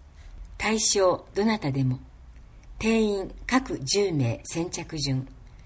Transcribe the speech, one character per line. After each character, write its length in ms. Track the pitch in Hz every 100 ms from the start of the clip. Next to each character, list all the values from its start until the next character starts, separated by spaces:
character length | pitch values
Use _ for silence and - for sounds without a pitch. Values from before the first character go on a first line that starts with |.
| - - - - - -
対 220 | 202 220
象、 460 | - 202 185 165 - -
ど 80 |
な 160 | 220 214
た 140 | 147
で 100 | 135
も。 160 | 131 127 - - - - - - - -
定 220 | 220 226
員、 320 | 214 202 185 - -
各 340 | 254 269 359
十 300 | 131 202 196
名 260 | 151 120 - -
先 240 | 165 165
着 280 | - - 156
順。 300 | 139 131 131 - - -